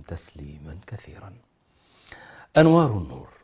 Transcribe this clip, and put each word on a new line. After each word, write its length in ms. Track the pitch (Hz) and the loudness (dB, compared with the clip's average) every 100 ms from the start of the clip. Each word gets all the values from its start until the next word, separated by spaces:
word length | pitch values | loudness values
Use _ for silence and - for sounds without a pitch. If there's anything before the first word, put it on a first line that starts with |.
| - | -14
تسليما 680 | 87 - 73 73 73 78 87 - | -16 -16 -20 -20 -18 -18 -18 -16
كثيرا. 460 | 110 - - 98 120 _ _ _ _ _ _ - - - - - 151 | -18 -18 -20 -20 -20 _ _ _ _ _ _ -20 -20 -20 -20 -2 4
أنوار 340 | 160 165 147 | 6 6 2
النور. 380 | 104 71 65 - _ | -2 -8 -14 -20 _